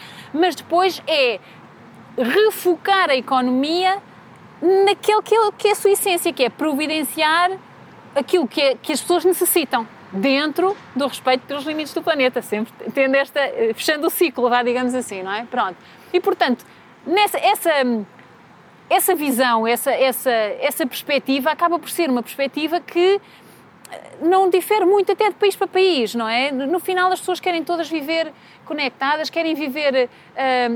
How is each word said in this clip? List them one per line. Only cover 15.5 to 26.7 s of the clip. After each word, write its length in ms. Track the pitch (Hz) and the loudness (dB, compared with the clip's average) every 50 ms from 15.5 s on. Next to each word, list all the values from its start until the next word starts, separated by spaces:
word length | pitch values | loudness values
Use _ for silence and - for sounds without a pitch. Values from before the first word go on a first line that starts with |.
| - 247 208 185 175 - - - - - - - - | -4 -4 -4 -4 -6 -10 -18 -20 -20 -20 -6 -4 -2
E, 60 | 359 | 0
portanto, 440 | - 403 - - 349 277 247 - - - - - - - - - - | 0 0 0 2 0 0 0 -2 -6 -12 -20 -20 -20 -20 -20 -12 -4
nessa, 320 | 254 330 415 415 392 - | 0 2 2 2 2 0
essa, 340 | - - 370 415 - - 339 302 285 262 247 240 220 196 - - - - - - - - - - - - - - - - - | 0 2 0 0 2 2 2 2 2 2 0 0 -2 -4 -8 -14 -20 -20 -20 -20 -20 -20 -20 -20 -20 -20 -20 -20 -14 -2 0
essa 240 | 330 381 - - 370 | 0 2 2 2 0
visão, 540 | 285 302 285 247 220 262 247 233 226 220 | 0 0 0 0 2 2 2 2 2 2
essa, 240 | 226 240 240 - 277 | 0 0 0 0 0
essa, 400 | 240 175 262 262 247 - - 262 | 0 2 2 0 0 -2 -2 0
essa 560 | 233 226 214 208 185 - - 294 - - 320 | 0 0 0 -2 -2 -4 -4 -4 -2 -2 -4
perspectiva 640 | 247 - - - - 294 262 - - 269 277 254 311 | -4 -6 -8 -4 -2 -2 -2 0 0 -2 0 0 -2
acaba 260 | 302 - 349 339 339 | 0 0 0 0 0
por 120 | 320 320 - | -2 -4 -4
ser 200 | - - 339 294 | -4 -2 0 0
uma 140 | 254 240 233 | 0 -2 -4
perspectiva 560 | - - - 277 262 - 294 311 294 320 339 | -6 -6 -4 -4 -4 -4 -4 -4 -2 -2 -4
que 400 | - - - 339 349 381 403 392 - - - - - - - - - - - - - - - - - - - - | -4 -4 0 2 4 4 2 2 -2 -8 -20 -20 -20 -20 -20 -20 -20 -20 -20 -20 -20 -18 -18 -18 -18 -18 -8 -2
não 280 | 302 330 370 381 392 370 | 0 2 4 4 4 4
difere 360 | 349 381 339 - 427 427 359 | 2 2 2 2 2 2 4
muito 260 | 349 403 403 370 - | 4 4 4 2 2
até 180 | 381 - 427 415 | 2 2 0 0
de 60 | - | 0
país 200 | - 415 403 - | 2 0 0 0
para 120 | - 392 | 0 -2
país, 480 | - - 370 381 381 339 269 226 202 - | 0 2 2 2 4 2 2 0 -2 -2
não 120 | 233 226 | -4 -4
é? 240 | 220 226 240 262 294 | -2 0 0 0 -2
No, 140 | 277 254 277 | -2 -4 -2
no 120 | 269 | -2